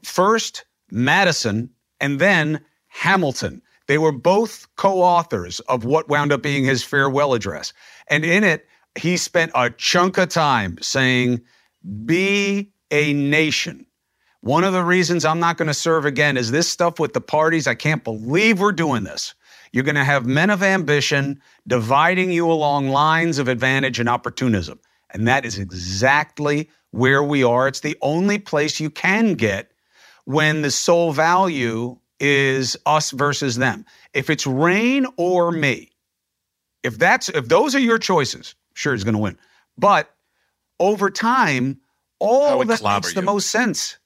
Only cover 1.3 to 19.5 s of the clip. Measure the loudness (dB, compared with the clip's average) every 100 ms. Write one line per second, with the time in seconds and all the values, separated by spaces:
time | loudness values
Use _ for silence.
1.3 | 0 -2 -4 -6 _ _ -8 -4 0 2
2.3 | 2 0 -4 -8 _ _ -6 0 2 0
3.3 | -2 -8 -10 -18 _ -2 2 2 0 2
4.3 | 2 0 -6 -18 -2 0 2 2 2 0
5.3 | -4 -6 -10 -4 -4 0 -2 0 0 2
6.3 | 0 0 0 0 0 -2 0 0 2 2
7.3 | 0 -2 -8 -12 -16 -20 -20 -4 -2 2
8.3 | 2 2 0 -4 _ _ -6 -2 -2 -2
9.3 | -2 0 0 0 -2 0 2 2 2 0
10.3 | 2 2 2 0 -4 -4 0 2 2 2
11.3 | -2 -6 _ _ _ -14 -10 -2 0 0
12.3 | 0 0 -2 -6 _ _ 0 0 0 0
13.3 | 2 2 -2 -6 -10 -18 _ _ _ _
14.3 | _ -2 0 2 0 2 2 2 0 0
15.3 | 0 -2 -2 -2 -2 0 0 0 0 0
16.3 | 0 0 0 -2 0 -2 0 -4 -4 -2
17.3 | 0 2 0 -2 -2 -2 -2 -4 -8 -4
18.3 | 0 2 2 2 0 0 -2 -4 -8 -12
19.3 | -14 _